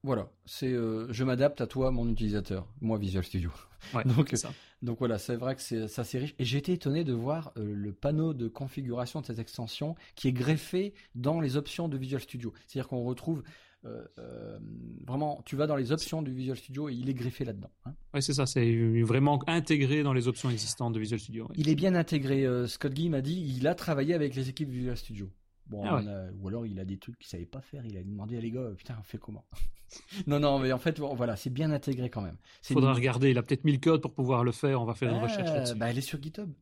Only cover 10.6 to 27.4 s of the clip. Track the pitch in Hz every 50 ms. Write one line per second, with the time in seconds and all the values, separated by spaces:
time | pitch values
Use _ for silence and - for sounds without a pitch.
10.6 | - - - 180 202 202 202 - - _ - 120 123 143 160 170 156 135 127 147
11.6 | 147 - - - 170 165 139 131 131 131 139 131 - - - 127 120 110 - -
12.6 | - - - 135 127 - 131 123 120 123 127 123 - 165 165 143 - - - -
13.6 | - _ _ _ - 117 113 117 117 - _ 58 58 58 60 - 110 107 107 107
14.6 | - 53 55 - - 57 - - - - 127 139 151 151 147 - - - 139 135
15.6 | 151 151 151 139 127 117 156 156 - - 160 160 151 135 127 127 131 131 131 120
16.6 | - - 131 139 151 147 123 120 123 135 139 120 120 127 - - 139 117 104 101
17.6 | 98 - _ _ _ - - - - - - 143 135 - 139 139 135 123 - 131
18.6 | 117 117 117 113 117 113 113 117 117 110 117 135 139 143 147 139 139 - 165 170
19.6 | - - 160 147 139 127 147 151 147 143 131 127 117 127 123 - - 131 120 107
20.6 | 104 - - - 123 117 113 110 110 107 117 107 - - 113 113 113 120 - -
21.6 | 147 151 160 143 175 196 180 170 160 - 170 147 135 135 139 135 135 127 123 123
22.6 | 123 120 - - - 143 131 143 165 175 151 135 135 143 170 185 165 139 127 127
23.6 | 127 151 175 - - 170 156 139 139 151 175 165 147 139 123 135 131 131 135 -
24.6 | 151 139 123 127 123 123 120 - - - 113 101 101 98 - _ _ _ _ _
25.6 | _ - 202 202 202 208 170 120 104 104 101 95 92 92 98 98 98 92 104 120
26.6 | 117 107 98 95 92 95 98 98 - - 117 _ - - - 87